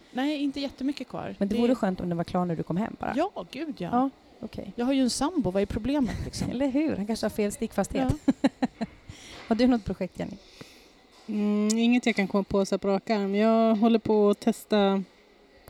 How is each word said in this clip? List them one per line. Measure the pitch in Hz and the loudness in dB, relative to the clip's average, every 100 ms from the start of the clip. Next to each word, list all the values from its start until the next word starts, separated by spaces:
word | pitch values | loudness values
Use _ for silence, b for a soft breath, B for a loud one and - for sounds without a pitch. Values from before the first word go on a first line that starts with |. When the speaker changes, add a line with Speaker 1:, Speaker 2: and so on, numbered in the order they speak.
| - | -12
Speaker 1:
Nej, | 247 277 302 | -4 -4 -2
inte | 285 277 | -4 -4
jättemycket | 277 - 269 285 254 | -8 -6 -6 -6 -8
kvar. | - - 196 | -10 -10 -4
Speaker 2:
Men | 202 | -2
det | 208 | 2
Speaker 1:
Det | |
Speaker 2:
vore | 240 254 | 2 2
skönt | 196 185 | 0 -2
om | 180 | -4
det | 170 | -2
var | |
klar | 175 180 180 | -2 -2 -2
när | 160 | -2
du | |
kom | 160 165 | -2 -4
hem | 226 - | -4 -6
bara? | - 247 | -4 -2
Speaker 1:
Ja, | 381 - 175 | -2 -4 -12
gud | 254 320 214 | -10 -10 -8
ja. | 170 | -2
Speaker 2:
Ja, | 240 269 - - - | 0 0 -4 -18 -16
okej. | 220 - - 214 | -12 -12 -10 -4
Speaker 1:
Jag | 240 | 0
har | |
ju | 277 | 2
en | 254 | 2
sambo, | - 277 370 185 | 2 0 0 0
vad | 196 | 0
är | 202 | 0
problemet | 233 220 294 233 180 - | -2 -2 0 -2 -4 -8
liksom? | - - | -6 -6
Speaker 2:
<laughs> | |
Eller | 240 277 | -2 0
hur? | 254 311 190 | 0 0 -2
Han | 208 | -4
kanske | 220 214 | -2 -2
har | |
fel | 214 208 | -2 -2
stickfasthet. | - 226 - 190 269 254 285 - | -2 -4 -2 -2 0 0 0 0
Speaker 1:
Ja. | - 269 - 220 | 0 0 0 -4
Speaker 2:
<laughs> | - 208 - - - - - - | -4 -10 -10 -20 -20 -20 -18 -4
Har | 214 | 2
du | 254 | 4
något | 240 196 | 4 0
projekt, | 190 180 - | -6 -6 -6
Jenny? | - 190 - B B B B B _ - - | -10 -10 -18 B B B B B _ -20 -8
Speaker 3:
Mm, | 208 208 208 214 226 | -2 0 2 2 2
inget | 233 240 240 | 4 4 2
jag | 208 | 0
kan | 190 | 0
komma | 202 | 0
på | 196 202 196 | 0 0 2
så | 196 | 0
här | |
på | 196 | 0
rak | 196 - | 0 0
arm. | 214 196 202 | 0 0 2
Jag | 220 226 226 214 | 4 4 4 4
håller | 226 226 | 4 2
på | - 214 202 | 2 4 4
att | 208 | 4
testa | - 202 - 208 196 196 185 _ _ _ _ - - | 0 -2 0 2 4 2 -2 _ _ _ _ -20 -20